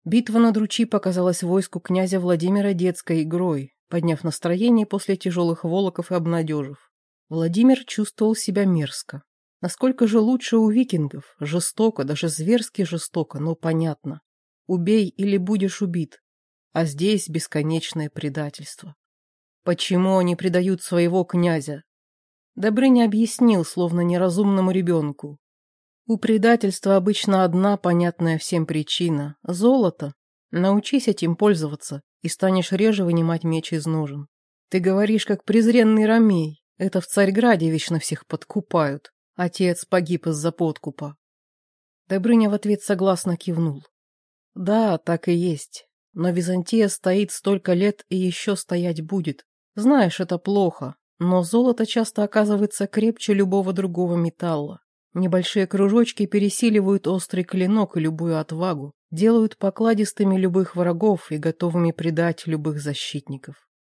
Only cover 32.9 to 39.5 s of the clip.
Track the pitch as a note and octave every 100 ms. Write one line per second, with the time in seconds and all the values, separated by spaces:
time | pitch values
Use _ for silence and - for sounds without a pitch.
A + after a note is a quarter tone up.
32.9 | G3+ F3 E3+ E3 E3 E3 D#3+ D#3+ D#3+ D3+
33.9 | D#3+ D3 C#3+ D3 _ _ _ _ F#3 F3+
34.9 | F#3+ G#3 A3 - G3+ - A3 A3 A#3+ A3
35.9 | G#3+ G#3+ A3+ A3 F3+ D#3 D3+ _ - F#3+
36.9 | F#3 - - G3 G3 A#3+ F#3+ D#3+ D#3+ -
37.9 | E3 - D3+ - - - G#3 - E3+ D3
38.9 | D3 - _ _ - F3+